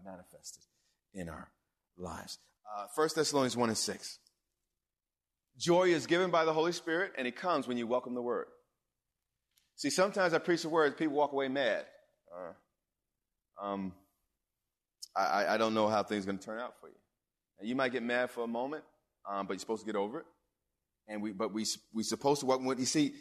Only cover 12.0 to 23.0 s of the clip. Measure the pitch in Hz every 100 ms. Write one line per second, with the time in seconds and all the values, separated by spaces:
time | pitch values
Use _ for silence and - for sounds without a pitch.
12 | _ _ _ 87 87 90 _ _ _ _
13 | _ _ _ _ _ - 101 98 95 90
14 | _ _ _ _ _ _ _ _ _ _
15 | - 95 92 95 95 110 113 110 107 107
16 | 98 107 98 95 - 110 123 - 80 -
17 | _ _ _ _ _ - 107 127 131 123
18 | 117 123 123 120 117 117 135 151 - _
19 | _ _ 98 101 95 95 - 110 104 104
20 | 104 147 - _ _ _ _ _ _ _
21 | - 107 107 95 110 104 104 - _ 110
22 | 107 113 139 147 127 131 127 123 127 160